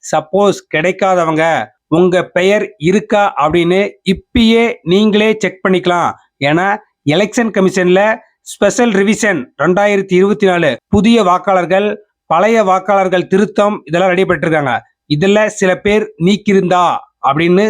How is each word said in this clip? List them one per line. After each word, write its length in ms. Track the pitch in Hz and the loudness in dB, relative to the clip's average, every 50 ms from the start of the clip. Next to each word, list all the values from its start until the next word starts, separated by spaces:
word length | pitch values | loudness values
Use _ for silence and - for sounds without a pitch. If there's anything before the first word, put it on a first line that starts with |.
| _ - | _ -4
சப்போஸ் 480 | - 156 151 - - 190 202 202 170 - - _ - | -4 -4 -4 -2 -2 0 0 0 0 -2 -8 _ -6
கிடைக்காதவங்க 680 | 156 156 180 185 190 202 190 185 180 170 160 160 156 160 165 160 139 110 - _ _ _ _ 147 165 | -2 -2 -2 -2 -2 -2 0 0 0 0 -2 0 0 0 0 0 -2 -4 -8 _ _ _ _ 0 2
உங்க 240 | 180 185 175 185 170 170 _ | 2 2 2 0 -2 -2 _
பெயர் 300 | 175 180 190 202 214 208 - - _ 147 165 | -2 0 0 0 0 -2 -4 -10 _ -2 0
இருக்கா 360 | 185 214 214 - - 208 202 196 - - 143 | 0 0 0 0 0 0 0 0 -2 -2 -2
அப்படின்னு 360 | 156 156 175 170 170 180 190 202 196 - _ _ 185 190 | 0 0 0 0 0 0 0 0 -2 -6 _ _ -4 -4
இப்பயே 500 | - - _ _ 247 233 220 226 226 233 233 - - _ 156 175 | -4 -6 _ _ 0 2 4 4 2 2 0 -4 -6 _ -2 0
நீங்களே 380 | 196 214 214 196 208 214 220 220 214 - | 2 2 2 2 2 0 0 0 -2 -4
செக் 180 | 185 190 - _ | -6 -6 -4 _
பண்ணிக்கலாம். 480 | 196 190 180 - 175 175 175 165 123 - _ _ _ _ _ 139 143 | -2 -2 0 0 -2 -2 0 -2 -4 -4 _ _ _ _ _ -4 -2
ஏன்னா 200 | 151 165 180 196 202 214 _ _ _ _ _ 139 151 | -2 0 0 -2 -4 -4 _ _ _ _ _ -2 0
எலெக்ஷன் 360 | 170 208 196 - - 233 226 - | 0 -2 -2 -2 -4 -4 -2 -2
கமிஷன்ல 460 | 208 190 185 180 190 185 180 180 190 202 214 220 233 - _ _ _ _ - - | 0 0 0 0 0 0 2 2 2 2 0 -2 -4 -8 _ _ _ _ -20 -6
ஸ்பெஷல் 420 | - - 202 190 - 240 240 202 196 | -2 -2 -2 0 0 0 0 2 0
ரிவிஷன் 400 | 202 202 220 208 - 214 196 156 123 - _ _ 139 | 0 0 0 0 0 -2 -2 -2 -6 -10 _ _ -2
ரெண்டாயிரத்தி 520 | 165 180 190 202 208 202 196 196 196 185 180 | 0 0 2 0 0 0 -2 -2 0 2 2
இருபத்தி 280 | 185 196 214 208 202 190 180 | 2 2 0 0 0 0 0
நாலு, 200 | 175 170 151 123 - _ _ - | 2 0 -2 -2 -4 _ _ 0
புதிய 280 | 202 185 226 233 233 214 180 | 2 2 4 4 4 4 2
வாக்காளர்கள், 580 | 175 180 175 202 190 185 175 156 180 190 202 208 - - - _ _ _ _ _ 160 | 0 0 0 0 0 0 0 0 0 0 0 -2 -6 -8 -14 _ _ _ _ _ 0
பழைய 240 | 165 190 214 233 226 214 190 | 0 2 2 2 2 2 2
வாக்காளர்கள் 560 | 185 185 185 - 208 196 190 185 185 185 175 - - | 0 -2 0 0 0 0 0 0 0 -2 -2 0 0
திருத்தம், 460 | 190 214 - - - 208 208 208 170 - - | 0 0 0 0 0 0 0 -2 -4 -8 -4
இதெல்லாம் 260 | 151 175 185 190 180 | -2 0 0 0 0
ரெடி 120 | 180 190 | 0 0
பண்ணிட்டு 220 | 160 175 156 143 165 | 0 -2 -2 -2 -2
இருக்காங்க. 260 | 160 156 147 135 120 104 - _ _ _ _ _ 147 | -2 0 0 -2 -4 -4 -6 _ _ _ _ _ -4
இதுல 300 | 147 165 196 202 214 214 214 - - | 0 0 2 2 2 0 -2 -2 -2
சில 120 | 202 190 180 175 - | -2 -2 -2 -2 -2
பேர் 200 | 202 202 214 220 214 - _ 165 180 | -2 0 0 -2 -4 -8 _ 0 0
நீக்கிருந்தா 580 | 208 196 - - 196 196 196 175 180 180 180 165 127 - - _ _ _ - 131 | 0 0 0 0 0 2 2 2 0 0 0 0 -2 -4 -8 _ _ _ -4 -4
அப்படின்னு 360 | 139 147 165 170 180 185 208 220 | -2 0 0 2 2 2 2 0